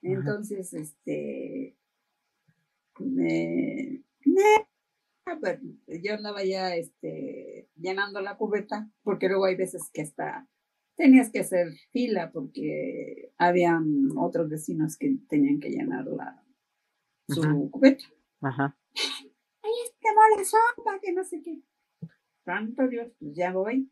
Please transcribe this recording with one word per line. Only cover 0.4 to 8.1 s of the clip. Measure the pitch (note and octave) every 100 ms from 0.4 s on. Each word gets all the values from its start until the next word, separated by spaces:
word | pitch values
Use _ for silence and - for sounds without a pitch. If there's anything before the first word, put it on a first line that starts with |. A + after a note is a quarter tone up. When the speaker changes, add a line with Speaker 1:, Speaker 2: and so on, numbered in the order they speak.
| G#3+ G3+ F3+
Speaker 1:
este, | E3 D3+ - - D3 D3 C3+ C3+ - - _ _ _ _ _ _ _ _ _ _ _ _ _
me, | F#2 F2 E2 E2 E2 E2+ - - - - _ _ C#4
me, | F#4 G#4 G#4+ G#4+ _ _ _ _ _ -
ah, | D#4+
pero | G3+ E3+ - - -
yo | E3 G3 G#3+
andaba | G#3 G3+
ya, | F#3+ F#3+ F#3 F3
este, | E3 _ G3 - - - - - - D#3
llenando | F3 F#3+ G3+